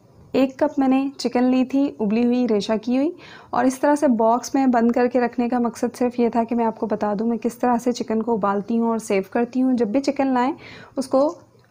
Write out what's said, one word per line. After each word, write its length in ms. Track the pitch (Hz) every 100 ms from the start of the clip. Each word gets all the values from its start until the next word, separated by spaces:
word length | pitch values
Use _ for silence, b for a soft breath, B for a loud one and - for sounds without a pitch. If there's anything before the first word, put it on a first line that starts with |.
| _ - -
एक 240 | 247 269 -
कप 140 | 294 294
मैंने 320 | 269 269 277 277
चिकन 240 | 240 247
ली 200 | 254 254 254
थी, 220 | 269 277 -
उबली 220 | 208 220
हुई, 220 | 240 247 247
रेशा 280 | 208 202 220
की 180 | 233 254
हुई, 200 | 302 349 B B B
और 120 | - 254
इस 140 | 254
तरह 140 | 294 294
से 120 | 302
बॉक्स 440 | 226 226 240 - 277
में 160 | 262
बंद 220 | 240 233
करके 260 | 240 247 254
रखने 280 | 240 240 240
का 100 | 247
मकसद 320 | 240 226 247
सिर्फ 280 | - 247 240
ये 100 | 233
था 140 | 233
कि 120 | 226 233
मैं 100 | 226
आपको 220 | 214 214
बता 260 | 214 208 202
दूं 100 | 226
मैं 120 | 226
किस 200 | 233 -
तरह 160 | 247 233
से 140 | 247
चिकन 300 | 240 240 220
को 120 | 226
उबालती 420 | 226 196 202 208 226
हूँ 140 | 233
और 100 | 226
सेव 260 | 220 202 196
करती 260 | 240 240 254
हूँ। 140 | 262
जब 180 | 247 220
भी 80 | 247
चिकन 340 | 277 277 269
लाएं, 200 | 254 254 349 B B B -
उसको 300 | 254 262 294 339 - _ -